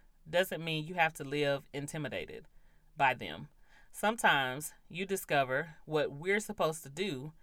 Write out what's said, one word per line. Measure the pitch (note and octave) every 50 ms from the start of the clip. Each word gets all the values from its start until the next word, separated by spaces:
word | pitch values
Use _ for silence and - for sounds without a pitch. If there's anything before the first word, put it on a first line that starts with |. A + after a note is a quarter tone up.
| - - _ _ - D#3
doesn't | D#3 F3 F#3+ - F#3 D#3 E3
mean | E3 D#3+ D#3 D#3
you | E3 F3+
have | F3 E3 D#3+ D#3+
to | - D3
live | C3+ C#3+ D3 D3 C#3+ C#3 C#3 - - -
intimidated | C#3+ C#3+ C#3 - D#3 D3 A#2+ G#2+ F2+ D#2 - - A#2 - - - - - - - - - - -
by | - C#3 C3 B2+
them. | C#3 A2 E2+ D2 F#2 D3 - - - - - - - - -
Sometimes | - - - G#3 A#3 A3+ - G3 D#3 C#3+ C3 B2+ B2+ C#3+ D#3 - - - - -
you | D3 E3+ G3
discover | F#3 G3 F#3 - - D#3+ C#3+ C3+ B2+ B2+ C#3 E3 D#3+ - - -
what | D3+ D#3 D3+ C#3 -
we're | C#3 C#3+ D#3+ F#3 G3+ G#3
supposed | G#3 - G#3 - F3 D#3+ D#3+ - -
to | C#3+
do | C#3 E3+ G3+ G3+ C#3+ B2+ C#3 D#3 - -